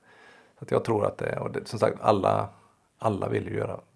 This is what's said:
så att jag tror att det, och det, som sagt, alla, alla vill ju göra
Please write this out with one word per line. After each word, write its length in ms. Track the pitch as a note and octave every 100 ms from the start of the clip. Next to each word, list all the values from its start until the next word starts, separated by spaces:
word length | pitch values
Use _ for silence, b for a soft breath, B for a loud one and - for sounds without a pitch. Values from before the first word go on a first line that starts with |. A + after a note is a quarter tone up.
| B B B B B B
så 60 |
att 60 | -
jag 140 | B2
tror 220 | - G#2+ G#2
att 120 | -
det, 200 | - -
och 140 | -
det, 160 | - -
som 100 | A2
sagt, 220 | A2 -
alla, 480 | - G2+ G2 G#2 G#2+ b b b b -
alla 300 | A2 G2 G2+
vill 200 | G#2+ F#2
ju 60 | G#2+
göra 240 | G#2+ - -